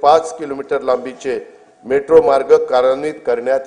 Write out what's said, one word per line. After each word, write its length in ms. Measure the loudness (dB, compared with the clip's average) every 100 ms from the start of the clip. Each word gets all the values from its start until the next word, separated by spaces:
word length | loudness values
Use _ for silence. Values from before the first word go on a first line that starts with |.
पाच 360 | 2 2 0 -10
किलोमीटर 440 | -10 -10 -6 -4
लांबीचे 640 | -2 -4 -4 -10 -8 -8 -8 -20 _ _ -4
मेट्रो 360 | -4 4 4
मार्ग 440 | 4 2 4 2 2
कार्यान्वित 480 | 0 0 0 -4 -8 -4
करण्यात 340 | -4 -2 -4